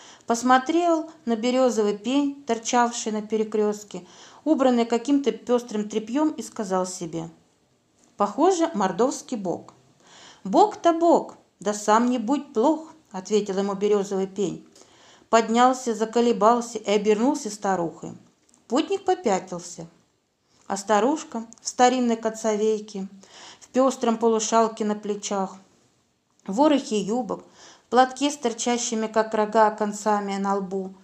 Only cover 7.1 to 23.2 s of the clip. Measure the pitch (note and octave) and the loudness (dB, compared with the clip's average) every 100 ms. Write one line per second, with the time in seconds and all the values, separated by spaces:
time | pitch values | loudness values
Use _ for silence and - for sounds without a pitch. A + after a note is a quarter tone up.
7.1 | E3 E3 - _ _ _ _ _ _ _ | -8 -10 -14 _ _ _ _ _ _ _
8.1 | - G3+ G3+ E4+ F4+ D#4+ G3+ F#3+ F3 B3+ | -4 -2 2 2 4 0 0 -2 2 0
9.1 | - - A#3+ F#3 C#3 - - _ _ _ | -2 -8 -6 -6 -6 -10 -20 _ _ _
10.1 | - - - F#3+ B3 G#4 - E4+ E4 E4+ | -20 -20 -14 0 4 4 2 0 4 4
11.1 | B3+ - - _ - F#3 G#3 - A3 B3 | 4 2 -14 _ -10 -6 -2 4 4 4
12.1 | B3 G#3 D4 - A3 C4+ D#4 - - _ | 0 0 -2 -2 0 2 2 -4 -20 _
13.1 | F#3 F#3 G#3 G3+ F#3+ G3+ G3 G#3 G#3 F#3+ | -14 -2 0 0 -2 -2 0 0 0 0
14.1 | G3 F#3+ F#3+ F#3 D#3+ - - - _ - | -4 -4 -4 -4 -6 -14 -20 -20 _ -20
15.1 | - - A3+ G#3 A#3 B3+ B3+ - G#3 A3 | -20 0 2 4 4 4 2 -2 -4 -2
16.1 | A#3 A#3+ G#3 G#3 A#3+ A#3 G#3+ - G#3 G3+ | 2 2 4 4 4 0 -6 0 0 2
17.1 | G#3 B3 D4 G#3+ - G3+ F3+ E3+ - D#3+ | 2 2 -2 -6 -6 -2 -2 -4 -8 -16
18.1 | A#2 _ _ _ _ - B3 D#4 G4 - | -16 _ _ _ _ -4 -4 -2 -4 -2
19.1 | F#4 F4+ F#3 F3+ F3 - - E3+ _ _ | 0 0 -2 -4 -12 -12 -16 -18 _ _
20.1 | _ _ _ _ _ - G3+ - G#3 A#3 | _ _ _ _ _ -10 -6 0 2 2
21.1 | D#4 - A3+ A3+ - - - B3 B3+ A#3+ | 0 -6 -12 -14 -14 -6 2 4 4 0
22.1 | A3+ A3+ A3 A3+ G#3 A3 G#3+ G#3+ G3 G3 | 0 -4 -4 -2 0 0 -2 -4 -10 -12
23.1 | - | -14